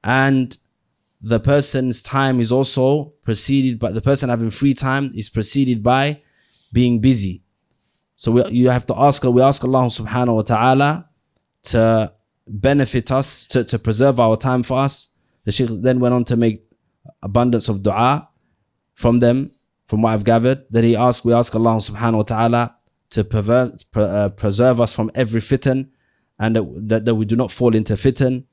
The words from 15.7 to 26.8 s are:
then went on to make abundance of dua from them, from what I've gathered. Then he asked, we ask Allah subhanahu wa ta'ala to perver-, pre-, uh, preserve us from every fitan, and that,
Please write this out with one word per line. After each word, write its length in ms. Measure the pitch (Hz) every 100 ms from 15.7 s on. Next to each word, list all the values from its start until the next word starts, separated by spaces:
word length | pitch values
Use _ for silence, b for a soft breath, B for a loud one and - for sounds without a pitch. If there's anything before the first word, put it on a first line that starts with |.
then 300 | 107 123 127
went 140 | 123
on 100 | 123 117
to 100 | 120
make 280 | 117 107 _ _ _ _ - _
abundance 460 | 95 110 123 120 107
of 140 | 101
dua 460 | 101 98 123 160 - _ _ _ _ _ _
from 240 | _ 120 120
them, 320 | 120 127 135 _ _ _ _
from 160 | 107
what 100 | 113
I've 120 | 110
gathered. 400 | 104 117 123 135 _
Then 140 | 117
he 120 | 117 113
asked, 280 | 123 120
we 80 | 117
ask 220 | 117 120
Allah 220 | 110 117 113
subhanahu 400 | - 104 117 110
wa 60 |
ta'ala 540 | 104 110 117 120 120 _ _ _ _
to 140 | -
perver-, 580 | 101 110 104 120 123 - _
pre-, 120 | -
uh, 260 | 104 101 101
preserve 500 | 104 104 98 127 120
us 120 | 117
from 180 | - 110
every 260 | - 117 113
fitan, 500 | - 135 139 131 131 _ _ _ _ _
and 180 | 107 110
that, 320 | 95 85